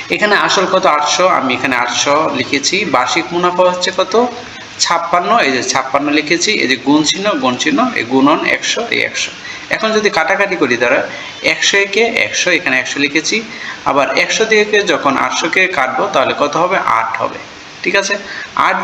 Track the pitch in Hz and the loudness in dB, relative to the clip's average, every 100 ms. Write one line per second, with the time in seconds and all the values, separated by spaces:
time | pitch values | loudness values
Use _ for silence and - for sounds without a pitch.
0 | - 175 208 190 160 196 185 190 185 147 | -4 0 2 2 2 0 2 2 4 2
1 | 147 - 180 156 131 123 143 123 120 - | 2 2 2 2 0 0 0 0 0 -2
2 | 143 143 160 135 120 143 139 185 196 131 | 2 2 2 -2 -2 -2 0 -2 0 0
3 | 127 165 151 170 180 175 180 180 190 185 | 2 -2 -2 0 0 4 2 2 -2 -2
4 | 185 220 247 - - - - - - - | 0 2 0 -2 -12 -16 -12 -4 -2 -2
5 | - 180 196 226 147 127 - 139 127 139 | 0 0 2 2 2 0 0 -2 0 -2
6 | 147 147 147 165 208 208 131 127 135 151 | 0 0 0 0 0 0 0 0 2 2
7 | 151 180 208 165 127 123 156 143 247 - | 2 0 0 0 0 2 2 2 2 0
8 | 117 131 190 - 339 131 - - 233 - | 0 4 4 4 2 0 0 -4 -2 -2
9 | 113 - - - - - - 160 214 214 | -2 -4 -6 -8 -14 -12 -6 -4 0 0
10 | 208 160 160 190 190 175 139 120 120 139 | 0 0 0 2 0 0 0 2 2 2
11 | - - - - 156 160 - 196 196 214 | 0 -8 -12 -4 -2 0 2 2 2 2
12 | 226 233 104 - 180 170 139 131 123 143 | 0 0 -2 -2 0 0 0 0 -2 -2
13 | 143 156 151 214 220 - - - 143 139 | 0 0 -2 -2 -4 -12 -12 -6 -2 0
14 | 135 - 175 - 214 214 208 208 185 139 | 2 0 0 0 2 2 4 2 2 2
15 | 143 127 127 - 165 185 185 - 131 - | 2 2 0 -2 -2 0 0 0 -2 0
16 | 196 143 123 120 143 156 175 190 - 113 | 0 0 0 0 0 0 0 0 0 0
17 | 113 - 117 - - - - - - 196 | 0 -4 -6 -6 -14 -18 -20 -10 -2 0
18 | 190 202 - - - - 165 190 | 0 -4 -8 -12 -8 -2 0 0